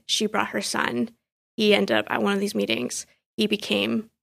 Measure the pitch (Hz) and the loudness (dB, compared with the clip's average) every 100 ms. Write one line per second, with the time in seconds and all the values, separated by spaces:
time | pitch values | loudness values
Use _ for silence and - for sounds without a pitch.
0 | - - 214 202 202 214 - - - 240 | -4 -2 0 0 -2 -2 -4 -2 0 0
1 | 233 _ _ _ _ - 208 202 196 - | -4 _ _ _ _ 0 4 4 4 2
2 | - 240 208 196 202 - 101 160 240 - | 2 0 0 0 -2 -2 -2 -2 -4 -8
3 | - _ _ - 214 208 - 208 208 226 | -12 _ _ -2 -2 0 -2 -2 0 -2
4 | - _ | -6 _